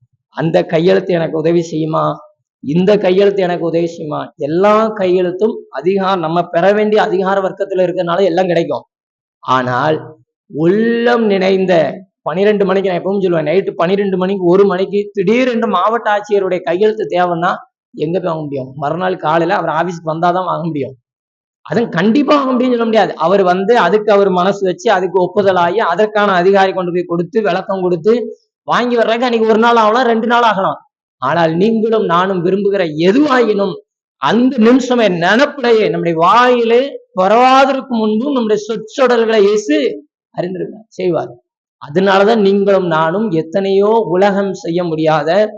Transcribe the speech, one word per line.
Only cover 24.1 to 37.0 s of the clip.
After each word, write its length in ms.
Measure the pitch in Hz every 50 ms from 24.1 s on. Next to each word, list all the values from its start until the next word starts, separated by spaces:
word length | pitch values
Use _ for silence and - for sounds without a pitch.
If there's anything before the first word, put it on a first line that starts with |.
அவர் 180 | 202 202 202 190
மனசு 320 | 180 180 175 196 202 202 196
வச்சு, 220 | 185 175 - - 233
அதுக்கு 260 | 202 185 185 180 170 190
ஒப்புதலாகி, 580 | 180 175 - 214 196 196 185 180 170 175 180 220 220
அதற்கான 440 | 170 175 180 220 214 214 208 208 202 190
அதிகாரி 380 | 175 175 190 196 196 190 190 185
கொண்டு 200 | 185 180 175 170
போய் 160 | 180 175 175
கொடுத்து, 260 | 170 175 175 165 - 220
விளக்கம் 420 | 208 190 170 190 185 - 196 190 180
கொடுத்து, 280 | 180 180 165 151 214 233 247 220 - - _ _ _ _ _ -
வாங்கி 320 | 143 160 196 240 247 240
வர்றதுக்கு 300 | 233 220 214 226 233 254
அன்னைக்கு 240 | 247 233 226 220 220
ஒரு 100 | 220 214
நாள் 160 | 233 240 240
ஆகலாம், 300 | 233 214 208 220 254 262
ரெண்டு 220 | 233 226 220 226
நாள் 140 | 226 240 233
ஆகலாம். 360 | 240 226 202 190 190 160 139 - _ _ _ _ _ _ _
ஆனால் 380 | - 127 135 156 170 165 160 160
நீங்களும் 500 | 170 196 226 226 220 208 226 226 220 196
நானும் 400 | 180 165 175 185 190 196 180 160
விரும்புகிற 400 | 185 185 208 196 202 202 196 180
எதுவாயினும் 840 | 160 151 151 170 185 202 277 302 294 262 247 233 214 208 196 202 226 262 - - _ _ _ _ _ _
அந்த 420 | - 131 143 180 233 247 262 277
நிமிஷமே 500 | 233 214 226 254 262 240 - 247 240 220
நினப்பிலேயே 840 | 196 180 165 165 185 208 240 285 285 - - 240 240 233 220 202 170
நம்முடைய 280 | 165 170 170 170 165
வாயிலே 720 | 160 165 180 208 240 247 254 247 240 233 226 233 247 269 277 - -